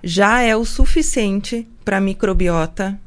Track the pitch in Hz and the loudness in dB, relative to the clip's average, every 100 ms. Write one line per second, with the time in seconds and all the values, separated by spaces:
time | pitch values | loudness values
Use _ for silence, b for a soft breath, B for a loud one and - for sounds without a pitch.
0 | 180 170 202 240 233 220 226 - 311 330 | -2 0 2 2 2 0 -2 2 4 4
1 | 311 - 208 196 202 233 226 - - 196 | 2 0 0 -2 -4 -8 -8 -10 -4 -2
2 | 196 190 202 175 180 165 160 - 190 202 | -2 -2 -2 0 0 0 -2 -4 -6 -6